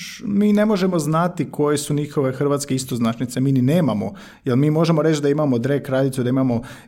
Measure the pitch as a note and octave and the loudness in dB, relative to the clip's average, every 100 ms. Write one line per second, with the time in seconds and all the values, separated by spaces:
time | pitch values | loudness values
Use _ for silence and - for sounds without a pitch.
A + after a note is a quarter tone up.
0 | - - - G3+ G#3 G#3 G#3+ G#3 F#3+ F3 | -14 -12 -4 2 2 4 2 2 2 0
1 | D3 D#3 F3 F3+ C#3+ - D3 D3+ - D3 | 0 0 0 -2 -6 0 0 0 0 -2
2 | D3 D#3 C3 C3 C#3+ C#3 C#3 C3 C3 B2 | -2 -2 -2 0 0 0 -2 -4 -4 -2
3 | A#2 A#2+ B2+ - C3+ C3+ B2+ D#3 D3+ G#2 | -2 -2 -6 -2 0 2 4 2 2 -2
4 | G2+ - - - - B2 D3+ D3+ E3 E3 | -6 -10 -20 -10 -2 2 2 2 2 4
5 | D#3+ D3+ C#3+ C#3+ D3+ B2 B2+ C#3 - C3 | 2 2 0 0 2 0 0 -2 -2 0
6 | C#3 C3 B2 C3 C3 A#2 A#2 - | 0 0 0 0 0 -2 -4 -16